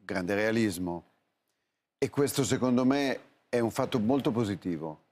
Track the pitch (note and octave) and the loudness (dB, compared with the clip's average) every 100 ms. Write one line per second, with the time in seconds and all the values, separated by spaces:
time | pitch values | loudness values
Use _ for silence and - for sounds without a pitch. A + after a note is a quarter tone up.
0 | G2 F#2+ F2+ G2+ G#2+ A2+ A2 E2+ F2+ E2+ | -8 -6 -2 0 0 2 0 -2 -6 -8
1 | - _ _ _ _ _ _ _ _ _ | -12 _ _ _ _ _ _ _ _ _
2 | C3 - C#3+ - A#2+ C3 B2+ B2 C3 C#3 | -4 0 0 2 0 2 2 4 4 2
3 | C#3 - - _ _ B2 A#2 G2+ C3 B2+ | 0 -4 -8 _ _ 0 0 -2 -2 0
4 | G#2+ C3+ B2 A2+ G#2+ F#2+ F#2+ E2 D#2+ D2+ | 0 0 0 0 -2 -2 -6 -6 -8 -12
5 | _ | _